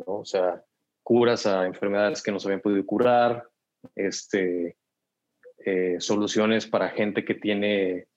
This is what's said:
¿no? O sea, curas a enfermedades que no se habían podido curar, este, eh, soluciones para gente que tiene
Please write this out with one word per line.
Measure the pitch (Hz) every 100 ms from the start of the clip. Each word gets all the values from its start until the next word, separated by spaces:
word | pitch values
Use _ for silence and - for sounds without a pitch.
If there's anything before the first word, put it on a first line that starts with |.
| 87
¿no? | 101
O | -
sea, | 95 90 85 - _ _ _
curas | - 120 120 110 107
a | 95 92
enfermedades | 90 101 101 104 101
que | -
no | 98
se | 101
habían | 95
podido | 107 98 95
curar, | - 123 120 120 117 - _ _ _ - -
este, | 95 - - 101 92 87 87 - _ _ _ _ _ _ - - -
eh, | 95 92 87
soluciones | - 104 104 110 107 110 107
para | 110 92
gente | - 104 101 -
que | 110
tiene | 104 101 104 101 92 90 -